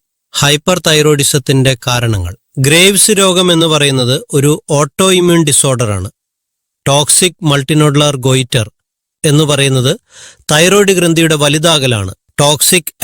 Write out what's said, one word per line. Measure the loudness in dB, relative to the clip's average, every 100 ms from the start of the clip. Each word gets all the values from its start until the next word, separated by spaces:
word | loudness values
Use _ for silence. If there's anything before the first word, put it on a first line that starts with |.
| _ _ _
ഹൈപ്പർതൈറോയിഡിസത്തിന്റെ | -4 -2 0 -2 -2 0 0 2 0 0 -2 0 0 0 -2 -4
കാരണങ്ങൾ. | -4 -2 -4 -6 -12 _ -4 0
ഗ്രേവ്സ് | 2 2 2 0 0
രോഗം | 0 0 0
എന്ന് | 2 2
പറയുന്നത് | 0 0 0 -2 -4 -4
ഒരു | 0 0 0 -2
ഓട്ടോ | -2 -2 -2 0
ഇമ്മ്യൂൺ | 2 2 2
ഡിസോർഡർ | 2 0 0 -2 -2
ആണ്. | -4 -8 -14 _ _ _ _ _ _ -2
ടോക്സിക് | 0 0 0 -2 -2 -2
മൾട്ടിനോഡുലാർ | -2 0 0 2 2 0 -2
ഗോയിറ്റർ | -2 -2 -2 -4 -6 -10 _ _ _ _
എന്ന് | 0 0
പറയുന്നത് | 2 0 0 0 -2 -4 _ -20 -20 -14 -2
തൈറോയിഡ് | 0 2 2 2 2
ഗ്രന്ഥിയുടെ | 0 2 0 0
വലുതാകലാണ്. | 0 0 0 0 0 -2 -6 -10 _ -2
ടോക്സിക് | 0 0 0 -2 -4 -6